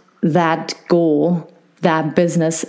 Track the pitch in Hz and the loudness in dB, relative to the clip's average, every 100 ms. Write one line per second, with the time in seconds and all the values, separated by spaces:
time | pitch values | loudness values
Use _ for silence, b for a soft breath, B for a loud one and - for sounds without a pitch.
0 | _ _ 170 165 160 160 - - - 175 | _ _ 0 2 0 -2 -6 -12 0 2
1 | 165 147 160 175 - - _ _ 180 160 | 2 2 0 -2 -6 -20 _ _ 0 0
2 | 151 180 175 170 160 165 | 0 0 0 0 -2 -2